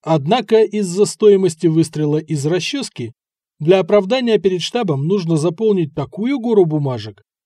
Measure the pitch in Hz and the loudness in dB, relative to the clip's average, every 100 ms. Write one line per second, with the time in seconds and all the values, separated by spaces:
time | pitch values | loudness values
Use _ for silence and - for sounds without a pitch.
0 | - 160 139 247 - 220 214 208 190 175 | 0 -2 0 -2 2 2 2 -2 -4 0
1 | 208 - 214 196 185 165 170 160 156 151 | -2 4 4 6 2 0 0 2 0 -2
2 | 151 151 156 151 143 180 - 285 240 - | -2 -2 -4 -4 -2 -2 -4 -6 -8 -10
3 | 117 _ _ _ _ _ 151 190 180 208 | -14 _ _ _ _ _ 2 2 4 0
4 | 190 254 240 214 190 180 - 240 202 139 | 2 -2 0 0 0 -2 -4 -4 -2 -2
5 | 151 202 165 160 165 170 220 196 151 - | -2 -2 0 0 -2 -2 -2 0 -2 -6
6 | 135 - 233 285 233 208 170 151 143 120 | -10 -6 -4 -4 0 2 2 0 -4 -6
7 | 107 98 _ _ | -10 -16 _ _